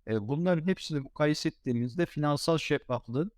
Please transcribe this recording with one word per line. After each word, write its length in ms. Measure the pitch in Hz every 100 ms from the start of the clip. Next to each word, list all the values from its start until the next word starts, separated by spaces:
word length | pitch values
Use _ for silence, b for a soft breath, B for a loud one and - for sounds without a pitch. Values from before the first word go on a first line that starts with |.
| -
e, 200 | 110 104
bunların 380 | 143 180 170 170
hepsini 340 | 185 - 151
mukayese 480 | 135 - 151 151 160
ettiğimizde 580 | - - 120 123 123 170
finansal 520 | - 147 143 - 160
şeffaflığın 720 | - 143 - 123 - 123 185